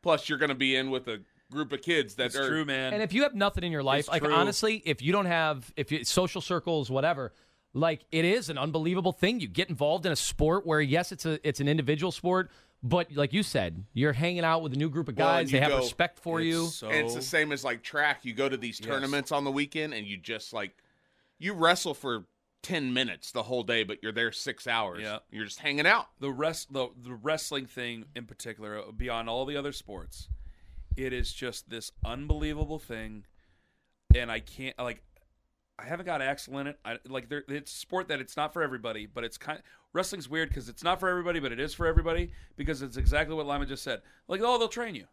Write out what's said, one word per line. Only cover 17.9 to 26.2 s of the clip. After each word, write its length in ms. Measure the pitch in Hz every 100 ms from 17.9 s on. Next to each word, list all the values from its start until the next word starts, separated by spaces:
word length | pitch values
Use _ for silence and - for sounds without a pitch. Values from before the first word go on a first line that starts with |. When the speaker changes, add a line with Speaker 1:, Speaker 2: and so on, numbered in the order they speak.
| 151 147 139 123
Speaker 1:
You 80 |
go 160 | 113 135
to 80 | 127
these 220 | 117 101
Speaker 2:
Yes. 80 | 107
Speaker 1:
tournaments 440 | 135 139 143 135
on 120 | 147
the 80 | 143
weekend, 420 | 139 143 160 151
and 140 | 113 101
you 100 | 98
just, 360 | 85 110 -
like, 220 | 113 101 _ _ _ _ _ _ _
you 160 | 180
wrestle 400 | 190 165 175 175
for 320 | 139 135 117 87 _ _ _
ten 320 | - 175 131
minutes 380 | 123 123 85 -
the 120 | 123
whole 200 | 107 127
day, 200 | 107 117
but 180 | 101 104
you're 80 | 110
there 200 | 110 117
six 360 | - - - 123
hours. 340 | 113 104 87
Speaker 2:
Yeah. 180 | 107 107 _
Speaker 1:
You're 140 | 107 104
just 140 | -
hanging 280 | 151 143 160
out. 220 | 226 -
Speaker 2:
The 120 | _